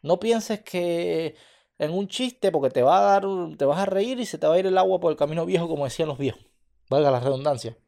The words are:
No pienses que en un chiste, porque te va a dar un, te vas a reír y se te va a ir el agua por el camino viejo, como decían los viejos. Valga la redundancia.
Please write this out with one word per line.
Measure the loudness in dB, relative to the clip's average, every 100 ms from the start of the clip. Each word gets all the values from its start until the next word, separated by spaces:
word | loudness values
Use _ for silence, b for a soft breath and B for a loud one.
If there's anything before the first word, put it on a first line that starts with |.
No | 0 0
pienses | 2 -2 -2 -8
que | -6 -4 -2 -2 -2 -2 -4 -10 b b b _
en | -4
un | -4 -4
chiste, | -4 -6 -2 0
porque | 2 0
te | 4
va | 4 6
a |
dar | 4 2 2
un, | -4 -6 -2
te |
vas | 0 0
a | 0
reír | 0 -2 -4
y | -8
se | -2
te | 2
va |
a | 2
ir | 2
el | 2
agua | 2 2
por | 0
el | 0
camino | -2 -2 -2
viejo, | -2 -2
como | -4
decían | -4 -2 -4
los | -2
viejos. | -4 -6 _ _ _ _ _
Valga | 2 4
la | 2
redundancia. | 0 -2 -2 -2 -6 -14